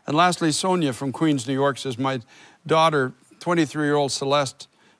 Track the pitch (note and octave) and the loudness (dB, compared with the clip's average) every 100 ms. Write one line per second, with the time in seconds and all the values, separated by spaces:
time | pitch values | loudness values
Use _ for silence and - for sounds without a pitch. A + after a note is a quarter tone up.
0 | - D3 F3+ E3+ E3 C#3+ F#3+ F#3 D3 A#2 | -4 2 2 2 0 0 0 0 0 -2
1 | C#3 A#2+ D#3+ C#3+ A#2 C3+ C#3 B2+ C3+ A#2+ | -6 -2 0 0 -2 0 0 -2 -6 -4
2 | C3+ C3 - - - _ D3 D#3+ D#3+ D3+ | -4 -4 -8 -20 -20 _ 0 2 4 2
3 | B2+ - _ _ E3+ E3+ D3 D3+ D3 D3 | 0 -4 _ _ -2 0 0 0 0 0
4 | C#3 - C3+ C#3+ C3+ - - _ _ _ | 0 -2 0 0 0 -6 -20 _ _ _